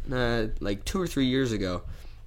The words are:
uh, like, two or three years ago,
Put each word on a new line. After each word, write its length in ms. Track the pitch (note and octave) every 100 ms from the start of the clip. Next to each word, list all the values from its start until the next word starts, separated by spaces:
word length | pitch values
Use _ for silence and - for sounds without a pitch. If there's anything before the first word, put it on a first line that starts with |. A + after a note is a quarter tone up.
| -
uh, 360 | B2+ A#2+ A#2 G#2+ -
like, 260 | G#2 G2 -
two 160 | G3
or 60 | E3+
three 180 | C#3 C3
years 260 | C3 C3
ago, 280 | G#2 F#2+ F2+ - - - -